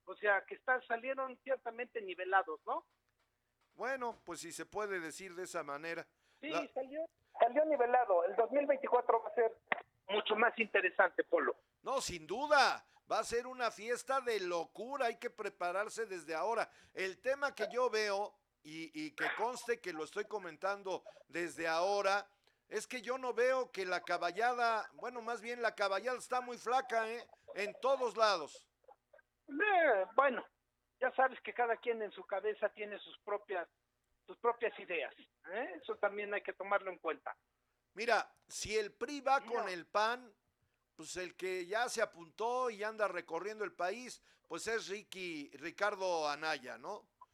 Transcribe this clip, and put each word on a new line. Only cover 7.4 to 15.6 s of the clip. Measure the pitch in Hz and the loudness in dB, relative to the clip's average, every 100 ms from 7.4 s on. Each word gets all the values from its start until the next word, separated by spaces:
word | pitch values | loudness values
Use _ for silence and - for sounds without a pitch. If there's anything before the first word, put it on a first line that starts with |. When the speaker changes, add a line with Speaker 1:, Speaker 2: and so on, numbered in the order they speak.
| 233 247 311 | 4 6 4
Speaker 1:
nivelado. | 277 240 247 240 175 175 | 4 4 4 6 4 4
El | - | 2
dos | 226 | 4
mil | 269 285 | 4 4
veinticuatro | 269 214 247 240 453 | 2 4 2 6 2
va | - | 2
a | - | 2
ser | 226 - - - - _ - | 2 2 -4 -4 -6 _ -2
mucho | 202 - 214 | -2 2 4
más | 233 - | 4 4
interesante, | 220 202 185 - 185 - | 0 2 2 4 4 4
Polo. | - 170 131 - _ _ | 2 2 2 -2 _ _
Speaker 2:
No, | 202 262 | -4 -2
sin | - 175 156 | -2 -6 -6
duda, | 214 294 294 220 123 - _ - | -2 4 6 6 4 -8 _ -4
va | 185 | -2
a | |
ser | 226 233 247 | 0 -2 -4
una | 254 226 | -4 -4
fiesta | - 220 240 - 269 | -4 -4 -4 0 -2
de | 240 214 | 0 -2
locura, | 180 175 156 - 226 277 240 | 0 -2 -4 -8 -6 -2 -2
hay | 233 | -2
que | 240 | -8
prepararse | - 202 - | -6 -8 -4